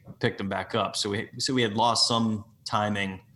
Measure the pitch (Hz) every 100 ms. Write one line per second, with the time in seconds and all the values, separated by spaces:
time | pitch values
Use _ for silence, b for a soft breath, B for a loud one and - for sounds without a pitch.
0 | - - 117 - 98 95 92 113 98 -
1 | 104 101 104 127 127 127 113 107 117 113
2 | - 117 113 104 - - - 110 104 101
3 | 98 92 -